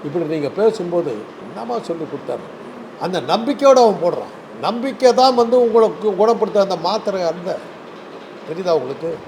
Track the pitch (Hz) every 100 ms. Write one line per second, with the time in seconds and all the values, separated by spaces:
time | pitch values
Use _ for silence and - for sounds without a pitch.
0 | 147 156 156 160 143 180 220 - 175 175
1 | 147 110 110 - - 190 233 233 - 170
2 | 151 143 - 123 - - - - - -
3 | 160 185 127 190 233 285 277 262 240 -
4 | 170 139 104 - - - 143 226 269 247
5 | 254 233 262 247 233 247 240 226 220 214
6 | 214 185 220 220 202 208 190 180 165 214
7 | 214 190 175 170 175 147 - - - -
8 | - - - - - 160 180 160 127 135
9 | 160 160